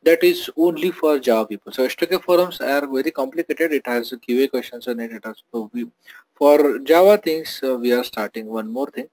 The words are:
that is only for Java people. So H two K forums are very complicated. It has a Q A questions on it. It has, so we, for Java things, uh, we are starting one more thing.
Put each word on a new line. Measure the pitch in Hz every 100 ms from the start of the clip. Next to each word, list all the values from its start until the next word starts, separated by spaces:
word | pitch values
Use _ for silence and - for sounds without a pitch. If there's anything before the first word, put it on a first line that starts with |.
that | 160 165
is | 175 175 - -
only | 170 156 180
for | 175 156 147
Java | 127 110 107
people. | 104 -
So | -
H | 131 -
two | 170
K | 180
forums | - 175 180 -
are | - 139 143
very | 131 151
complicated. | - 135 160 - 117 165
It | 143 123
has | 120 117
a | 127
Q | - 123
A | 135
questions | 127 - 120 120
on | 117
it. | 117
It | 110
has, | 113 107 _
so | 117 107
we, | 120 117 _ _ - _
for | _ 143 147 143 113
Java | 139 165 190 208
things, | 165 160 156 -
uh, | 135 127
we | 120
are | 120
starting | 123 - 104 113 110
one | 110 110
more | 120 139
thing. | - 262